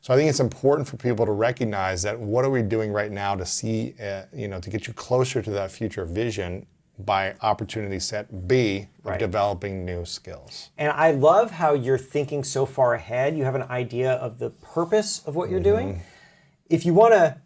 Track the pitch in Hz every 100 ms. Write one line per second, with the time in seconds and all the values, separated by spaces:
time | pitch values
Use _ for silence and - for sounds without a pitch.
0 | - 131 156 135 123 - 135 147 131 123
1 | 123 110 113 104 113 127 117 101 92 92
2 | 101 117 104 117 135 131 107 110 110 104
3 | 107 101 101 101 87 - 113 110 117 -
4 | 104 98 95 139 104 95 92 104 - 113
5 | - 123 127 123 104 101 95 - 113 104
6 | 87 87 117 104 87 92 - _ _ -
7 | 98 98 95 - 107 104 104 113 101 95
8 | - 107 107 92 90 127 110 98 98 _
9 | - 104 110 104 101 95 101 95 90 87
10 | 85 - - 76 - - - - 151 143
11 | 165 143 147 185 233 165 160 147 123 131
12 | 131 147 139 143 135 135 131 135 127 117
13 | - 123 139 156 131 131 127 123 123 123
14 | 131 127 127 120 117 - - 165 170 214
15 | 208 - - 147 180 185 202 208 98 90
16 | - - - _ _ _ _ 165 170 170
17 | 226 214 160 -